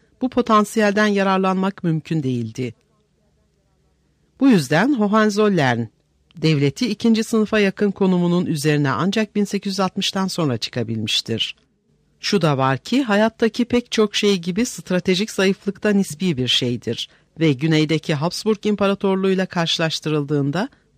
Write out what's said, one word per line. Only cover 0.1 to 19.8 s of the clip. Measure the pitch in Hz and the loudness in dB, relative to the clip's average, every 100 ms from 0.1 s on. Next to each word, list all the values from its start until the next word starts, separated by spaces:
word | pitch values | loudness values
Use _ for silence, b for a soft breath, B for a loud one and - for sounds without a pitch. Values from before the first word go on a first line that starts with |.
| _ | _
bu | 254 | -4
potansiyelden | 254 240 214 208 220 208 202 214 | -2 2 2 2 0 0 2 2
yararlanmak | 196 190 190 190 190 190 - | 2 0 0 0 0 -2 -2
mümkün | 170 160 - 160 | -2 -2 -2 -4
değildi. | 131 120 113 120 123 - _ _ _ _ _ _ _ _ _ _ _ _ _ _ _ - | -2 -4 -4 -6 -8 -10 _ _ _ _ _ _ _ _ _ _ _ _ _ _ _ 0
Bu | 269 | 4
yüzden | 196 131 156 254 | 4 4 2 2
Hohenzollern, | 254 208 220 214 202 214 175 131 117 113 _ _ _ _ - | 2 2 2 2 2 2 4 2 0 -4 _ _ _ _ -2
devleti | 160 147 143 - 240 | 0 2 0 0 -4
ikinci | 208 233 220 | 0 2 2
sınıfa | - 220 214 214 | 2 0 2 2
yakın | 196 - 202 | 0 0 -2
konumunun | - 190 180 175 175 170 | 0 0 2 2 0 0
üzerine | 156 151 147 143 | -2 0 2 0
ancak | 117 180 220 214 208 | 0 0 -2 -2 -2
bin | |
sekiz | 202 202 202 | -2 -4 -4
yüz | 190 | -4
altmıştan | 185 196 - 190 190 | -4 -2 -4 -2 -4
sonra | - 151 117 | -2 -2 -2
çıkabilmiştir. | - 123 110 110 110 - - 110 - - _ _ _ _ _ _ | -4 -6 -6 -6 -4 -4 -4 -4 -6 -10 _ _ _ _ _ _
Şu | - 202 | -2 0
da | 160 135 | 2 2
var | 131 135 | 0 0
ki, | - 262 | -2 -2
hayattaki | 240 202 220 - 226 - | 2 2 2 0 -2 0
pek | 233 240 - | -2 -2 0
çok | - 208 | 0 0
şey | - 208 190 | 0 0 0
gibi | 175 180 | -2 -4
stratejik | 247 - - 180 190 180 220 | -4 -6 -4 -2 0 -2 -2
zayıflık | - 196 190 196 - | 0 0 0 -6 -4
da | 208 | 0
nispi | 202 190 151 185 127 | 0 0 -2 -2 -2
bir | 123 | 0
şeydir | - 123 120 - 117 - b b - | 0 -2 -2 -4 -6 -8 b b 0
ve | 160 | 0
güneydeki | 127 160 156 156 156 - | 2 2 2 2 0 -2
Habsburg | 147 170 - 214 214 208 | -2 -4 -2 -2 -2 -2
İmparatorluğu'yla | 208 196 196 196 190 190 185 185 | 0 0 0 -2 0 0 0 -2
karşılaştırıldığında | 175 165 - | -2 -2 -2